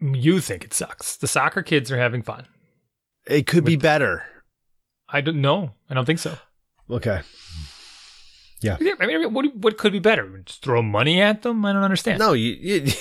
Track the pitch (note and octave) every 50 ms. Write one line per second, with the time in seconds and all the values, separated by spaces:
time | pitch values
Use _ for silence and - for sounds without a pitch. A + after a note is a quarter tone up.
0 | D#3 C#3 C3+ B2+ B2 D#3+ F#3 F#3 - - - - - - - - - - - -
1 | - - - - - - - C#3+ C3+ D#3 - G3 F3+ - E3+ C#3+ B2+ A#2+ C3+ B2
2 | B2 A#2+ A2+ A#2+ A2 - A2 A2+ B2 - _ _ _ _ _ _ _ _ _ _
3 | _ _ _ _ _ - C#3 D3+ C3 - - E3+ D3+ - E3 C#3 C#3+ D#3+ D3+ D3+
4 | C3+ G2+ F2 - - - - - _ _ _ _ _ _ _ _ _ _ _ _
5 | _ - - C#3+ C3+ D#3+ E3 D3 C3+ C#3 D#3 G3+ F#3 B2+ - _ _ - C#3 C3
6 | B2+ C#3 D#3+ E3 - D#3+ E3 - - _ _ _ _ _ _ _ _ - A#2 A#2
7 | - A2+ G2 E2+ - - - - - - E2+ D#2+ D2 - - - - - - -
8 | - - - - - - - - - - - - - A2 F#2+ - D#4 F#4+ G4 -
9 | F#3 A3+ D#4 D#4+ E4 - A3 C4 C4+ D4 C4 G#3 G3+ A3 G#3+ - - G#3 F#3 G3+
10 | E3+ - - B2+ G#2 F#2+ F#2+ F#2+ F2+ - - - - C3+ B2 A#2 A2 G#2+ G2+ G#2
11 | B2+ D3+ E3+ F#3 G3+ G#3 G#3+ G#3+ - A#3+ A#3 A3 G#3 G3+ G3 G3 G3 G3 F#3+ F3
12 | - A3+ G3 G3 A3 G#3+ D3+ A#2 A2 A#2+ A2 - - F3 G3+ E3+ C#3 C#3 - -